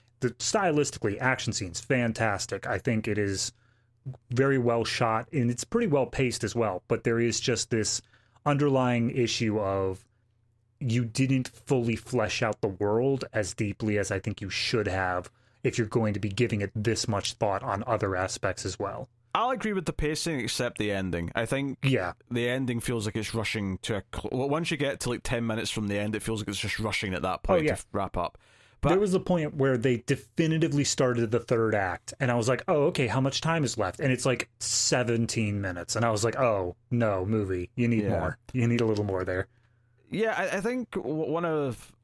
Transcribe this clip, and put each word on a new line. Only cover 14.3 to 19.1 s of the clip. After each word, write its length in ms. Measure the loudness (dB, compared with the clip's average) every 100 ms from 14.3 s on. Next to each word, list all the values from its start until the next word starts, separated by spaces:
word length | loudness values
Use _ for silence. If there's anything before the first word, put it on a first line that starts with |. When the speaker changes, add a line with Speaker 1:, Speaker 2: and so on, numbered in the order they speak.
| -6
Speaker 1:
you 80 | -6
should 380 | -4 0 0 0
have 420 | 0 0 -2 -4 _ _ _
if 140 | -2 0
you're 100 | 0
going 260 | 2 2
to 60 | 0
be 100 | -2
giving 320 | 0 0 0
it 100 | -2 -2
this 320 | -2 0 0
much 260 | -2 -2
thought 300 | -2 0 0
on 200 | -2 -4 0
other 280 | 0 0 0
aspects 480 | -2 -2 -4 -4 -6
as 120 | -6
well. 300 | -6 -8 -12